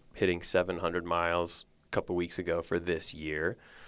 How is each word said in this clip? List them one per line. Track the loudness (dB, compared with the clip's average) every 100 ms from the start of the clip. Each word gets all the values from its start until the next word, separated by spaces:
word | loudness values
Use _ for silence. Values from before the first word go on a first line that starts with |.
| -14
hitting | 0 2 2
seven | 2 2 2 0
hundred | -2 -2 0
miles | 2 2 2 0 -4 -12 _ _
a |
couple | -4 0 -2
weeks | -2 -2
ago | -2 -2
for | 0 -2
this | 0 0 -2
year | -4 -4 -2 -2 -4 -10 -20